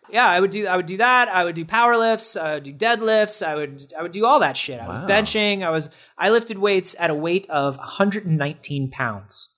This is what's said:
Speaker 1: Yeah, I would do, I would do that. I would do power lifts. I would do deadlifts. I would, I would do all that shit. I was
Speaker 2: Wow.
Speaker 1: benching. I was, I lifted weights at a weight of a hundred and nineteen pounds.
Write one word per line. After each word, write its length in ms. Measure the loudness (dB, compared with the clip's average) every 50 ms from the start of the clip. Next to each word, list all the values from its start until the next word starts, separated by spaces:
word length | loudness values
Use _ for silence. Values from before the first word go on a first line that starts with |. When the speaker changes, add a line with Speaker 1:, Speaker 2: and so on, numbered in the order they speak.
| _ -4
Speaker 1:
Yeah, 180 | 0 2 4 4
I 120 | 4 4
would 120 | 2 0
do, 160 | 0 -2 -2 -2
I 80 | -2
would 100 | -2 -2
do 120 | -4 -2 0
that. 320 | 2 4 4 4 4 2
I 160 | 2 0 0
would 100 | 0 -2
do 80 | -6 -6
power 320 | -2 0 2 4 4 4 4
lifts. 380 | 2 2 0 0 -2 -4 -4
I 200 | -4 -4 -4 -4
would 80 | -4 -6
do 100 | -10 -6
deadlifts. 720 | -2 0 2 2 2 2 2 4 4 2 2 0 -2 -2
I 100 | -4 -4
would, 260 | -4 -6 -6 -8 -12 -16 -14 -10 -10
I 40 | -10
would 80 | -8
do 140 | -4 0 2
all 140 | 4 4 4
that 180 | 4 2 0 -2
shit. 240 | -6 -6 -8 -10
I 60 | -10 -10
was 120 | -10 -6
Speaker 2:
Wow. 80 | -2 0
Speaker 1:
benching. 560 | 2 2 2 0 0 0 0 0 0 0 -2
I 60 | -2
was, 200 | 0 -2 -2 -4 -8 -14 -20 _ _ -2
I 120 | 2 4
lifted 280 | 4 4 2 0 -2 -2
weights 380 | 0 2 2 2 0 0 -2 0
at 100 | 0 0
a 60 | 0
weight 340 | 0 0 0 -2 -2 -2 -2
of 260 | -2 0 0 0 -2
a 60 | -6 -10
hundred 420 | -8 -2 0 0 2 0 0 0
and 120 | 0 0 0
nineteen 540 | 0 -2 -6 -8 -10 -8 -6 -4 -4 -6
pounds. 580 | -4 -4 -4 -4 -4 -8 -8 -6 -6 -6 -6 -8 _